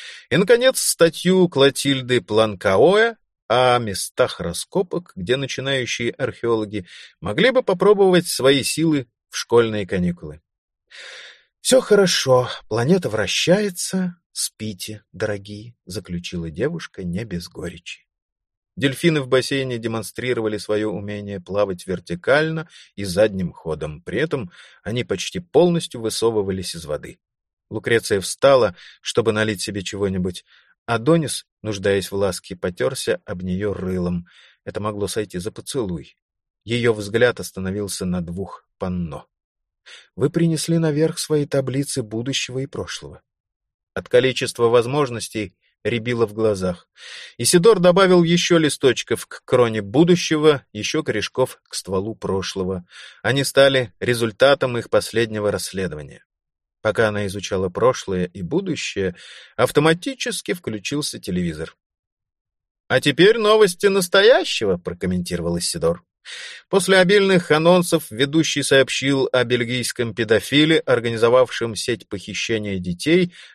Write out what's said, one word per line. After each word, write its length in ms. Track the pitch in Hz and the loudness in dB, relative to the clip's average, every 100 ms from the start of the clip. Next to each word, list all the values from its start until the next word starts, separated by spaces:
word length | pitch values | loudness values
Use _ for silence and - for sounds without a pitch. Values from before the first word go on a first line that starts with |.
| - - - | -20 -16 -2
и, 80 | 151 | 0
наконец, 420 | 202 240 254 262 | 4 4 4 0
статью 680 | - - 165 - 175 185 175 | -2 2 2 2 0 2 2
Клотильды 720 | 139 139 135 139 135 123 123 | 4 4 4 -2 -2 0 0
Планкаоэ 920 | 90 107 110 95 104 95 151 208 233 226 _ _ - | 2 2 2 0 2 6 6 6 2 -2 _ _ 0
о 260 | 120 127 123 | 2 4 2
местах 600 | 113 92 - - 123 - | 0 -8 -8 -2 -2 -2
раскопок, 720 | 85 87 - 175 190 - 175 | -8 -8 -6 -4 -4 -6 -10
где 220 | - 90 131 | -10 -4 -2
начинающие 760 | 135 - 135 135 120 - 117 | -2 -6 -4 -4 -4 -4 -6
археологи 760 | - 127 - 117 113 107 104 90 - - - | -4 -8 -4 -2 -2 -2 -8 -10 -18 -20 -12
могли 320 | - 110 233 | -6 0 2
бы 120 | 254 | 2
попробовать 640 | 254 180 196 202 190 180 175 | 0 2 4 6 6 4 0
свои 340 | - 127 139 | 0 2 2
силы 440 | - - 160 147 123 _ _ | 0 -2 0 0 -4 _ _
в 60 | - | -10
школьные 500 | - 117 113 107 95 | 2 2 4 0 -2
каникулы. 560 | 98 90 87 78 78 _ _ _ _ _ - - - - - _ _ | -2 -2 -4 -10 -16 _ _ _ _ _ -20 -20 -20 -20 -20 _ _
«Все 220 | - 254 | 2 2
хорошо, 680 | - 208 185 - - 127 120 - - | 4 4 4 2 4 2 2 -8 -6
планета 400 | 110 123 190 143 | -2 2 2 0
вращается, 1080 | 107 101 - - 190 208 180 - 185 185 175 _ | -4 -2 -2 2 2 0 -6 -6 -4 -4 -8 _
спите, 720 | - - - 107 95 - 107 _ | -10 -10 -8 -12 -10 -12 -14 _
дорогие», 640 | 95 107 101 98 104 117 _ - | -6 -6 -6 -10 -16 -18 _ -12
заключила 640 | 92 90 87 87 90 82 | -12 -8 -10 -8 -8 -8
девушка 540 | 78 131 85 - - | -4 -6 -6 -12 -10
не 220 | 90 87 113 | -8 -6 -6
без 240 | 87 87 | -10 -10
горечи. 580 | - 87 87 - - _ _ _ _ _ _ _ - | -12 -14 -14 -18 -20 _ _ _ _ _ _ _ -4
Дельфины 420 | 277 127 170 156 | -4 0 0 0
в 80 | 127 | 2
бассейне 500 | 131 - 139 131 120 | 0 2 -2 -2 -4
демонстрировали 800 | 113 113 104 - 123 117 110 104 | -4 -6 -8 -8 -4 -2 -2 -4
свое 320 | - 107 107 | -2 -2 -2
умение 520 | 98 101 104 101 98 | -6 -8 -10 -8 -10
плавать 440 | 87 98 101 90 - | -6 -2 -2 -4 -8
вертикально 800 | 87 - 87 - 143 160 160 156 - - - | -8 -6 -6 0 0 0 -4 -10 -18 -20 -12
и 80 | |
задним 480 | 98 90 110 95 87 | -4 2 2 2 -6
ходом. 500 | - 82 76 78 73 | -8 -8 -8 -8 -10
При 180 | - 95 | -8 -6
этом 300 | 160 143 92 - - _ | -4 -4 -8 -14 -20 _
они 220 | - 120 | -8 -6
почти 360 | - 98 - - | -4 -6 -6 -10
полностью 600 | - 147 175 170 - 127 | 0 4 4 2 -4 -6
высовывались 760 | 110 - 113 110 98 95 87 | -6 0 0 0 -2 -4 -6
из 120 | 85 73 | -10 -8
воды. 340 | 73 - - _ _ _ _ - | -8 -8 -20 _ _ _ _ -12
Лукреция 520 | 107 120 117 - 101 | -6 0 0 2 -2
встала, 560 | 90 - 139 135 104 - - - | -4 2 6 6 4 -2 -20 -16
чтобы 320 | - - 113 | -6 -2 0
налить 280 | 107 110 95 | 0 0 -2
себе 220 | - 101 | -6 -8
чего-нибудь. 640 | 90 98 101 95 92 87 _ _ _ _ - | -8 -4 -2 -2 -4 -6 _ _ _ _ -4
Адонис, 600 | 117 120 170 143 - - _ | -2 2 2 2 -8 -12 _
нуждаясь 500 | 110 98 101 98 90 | -8 -2 0 0 0
в 40 | 98 | -2
ласке, 400 | 98 87 - 90 | -2 -2 -10 -8
потерся 640 | 92 90 127 131 - - - | -6 -2 -4 -4 -4 -4 -6
об 180 | 92 | -8
нее 300 | 92 90 104 | -6 -4 -4
рылом. 520 | 92 92 92 87 87 87 _ - _ - | -4 -4 -2 -2 -4 -8 _ -20 _ -12
Это 140 | 101 | -8
могло 280 | 104 101 98 | -6 -4 -4
сойти 300 | 113 101 92 | -4 -6 -6
за 140 | 90 | -10
поцелуй. 640 | - - 143 104 82 65 _ _ _ _ _ 104 | -10 -10 -6 -4 -6 -12 _ _ _ _ _ -6
Ее 280 | 120 117 | 0 0
взгляд 460 | 107 101 113 123 - | 0 -2 2 2 0
остановился 680 | 92 - 95 101 101 - 92 | -8 -8 -6 -4 -6 -6 -4
на 160 | 90 | -4
двух 460 | 85 87 92 - _ - | -6 -8 -10 -14 _ -10
панно. 500 | 92 90 85 67 - _ _ _ _ _ - - _ - | -6 -4 -6 -8 -16 _ _ _ _ _ -20 -20 _ -4
«Вы 140 | 139 | -2
принесли 480 | 175 165 156 - 165 | 0 0 0 0 0
наверх 400 | 160 147 160 165 | 0 0 0 -2
свои 280 | - 151 143 | -2 -2 0
таблицы 580 | 139 131 131 139 135 | -2 -2 -4 -4 -6
будущего 560 | 107 113 123 131 - 127 | -6 -6 -4 -4 -4 -8
и 80 | 139 | -8
прошлого». 540 | - 87 - 71 - _ _ _ _ _ _ _ | -8 -10 -12 -14 -20 _ _ _ _ _ _ _
От 160 | - 90 | -12 2
количества 580 | 123 131 120 123 - 117 | 2 2 0 -6 0 4
возможностей 880 | 120 117 143 135 117 - 110 98 _ _ _ | 4 2 0 -2 -4 -8 -8 -8 _ _ _
рябило 440 | 104 117 113 120 110 | -4 -2 -2 0 -2
в 60 | |
глазах. 540 | 104 110 98 92 87 _ _ - - - - | 0 0 0 -2 -4 _ _ -20 -18 -16 -6
Исидор 420 | 120 180 220 190 | 2 6 6 6
добавил 440 | 180 180 190 180 | 6 6 6 6
еще 340 | 170 175 - 175 | 6 2 4 4
листочков 680 | 151 - 135 120 - 110 - | 2 2 2 2 -2 -4 -6
к 180 | - - | -14 0
кроне 360 | 127 117 110 | 2 2 0
будущего, 840 | 98 120 170 175 - 156 156 143 _ | -2 4 4 4 2 2 4 2 _
еще 300 | 107 104 156 | -10 -4 -4
корешков 560 | 147 110 - - - - _ | -2 -4 -4 -2 -2 -2 _
к 60 | |
стволу 420 | - - 95 104 113 | -12 -4 -4 -4 -8
прошлого. 720 | 95 95 90 98 92 92 - - - - | -4 -4 -4 -6 -4 -6 -10 -20 -20 -6
Они 200 | 107 139 | -2 0
стали 500 | 135 - 139 135 120 - | 2 4 6 4 -2 -4
результатом 760 | - 120 113 - 135 143 131 120 | -2 0 0 4 4 4 0 -4
их 120 | 110 | 0
последнего 640 | 107 - 110 117 107 104 | 0 0 -2 -2 -2 -2
расследования. 720 | 98 - 95 92 76 71 - _ _ _ _ _ _ | -2 -6 -6 -6 -8 -14 -18 _ _ _ _ _ _
Пока 280 | 110 107 110 | -2 2 0
она 180 | 104 101 | 0 -4
изучала 420 | 101 - 95 95 | -6 -6 -4 -2
прошлое 560 | 90 120 127 - 92 90 | 2 2 0 -4 -4 -4
и 160 | 98 | -6
будущее, 720 | 85 160 196 151 - - 95 90 - - - - | -4 -4 -4 -6 -6 -4 -4 -6 -18 -20 -12 -2
автоматически 960 | 123 151 156 165 - 262 247 196 - | 2 4 2 2 -2 -8 -6 -8 -6
включился 680 | 185 - 110 - 147 147 113 | -8 -6 -8 -6 -6 -6 -8
телевизор. 580 | - 92 87 76 80 _ _ _ _ _ _ _ _ _ _ _ - | -6 -4 -4 -6 -10 _ _ _ _ _ _ _ _ _ _ _ -2
«А 120 | 131 | 0
теперь 380 | 147 135 190 233 | 2 4 4 6
новости 480 | 208 214 202 - 202 | 4 6 4 4 0
настоящего», 920 | 196 180 196 214 302 339 - 104 90 | 2 2 4 6 6 2 -2 -2 -2
прокомментировал 800 | - 87 92 90 87 87 82 87 | -4 -6 -4 -4 -4 -4 -4 -4
Исидор. 460 | - 85 82 170 _ _ - - - - - | -4 -2 0 -2 _ _ -18 -16 -16 -16 -2
После 280 | 190 185 190 | 0 4 4
обильных 520 | 180 202 196 185 - | 6 4 4 2 2
анонсов 640 | 151 165 180 175 160 - | 2 6 4 4 -2 -2
ведущий 500 | 110 139 160 151 147 | -4 0 2 0 -2
сообщил 640 | 131 135 131 - 135 139 131 | 4 4 4 0 0 0 2
о 120 | 127 | 0
бельгийском 680 | 120 123 120 127 117 - 120 | 2 0 0 -4 -4 -4 -4
педофиле, 680 | 104 110 110 - 139 156 160 | -2 2 2 2 2 4 2
организовавшем 960 | - 120 117 113 117 127 127 - 117 104 | 2 0 0 2 4 6 4 0 -6 -6
сеть 320 | - 117 - | -6 -6 -6
похищения 680 | 101 - 95 - 113 104 98 | -12 -10 -8 -4 -4 -4 -6
детей, 560 | 90 87 147 180 180 - - | -6 -4 2 2 2 -6 -18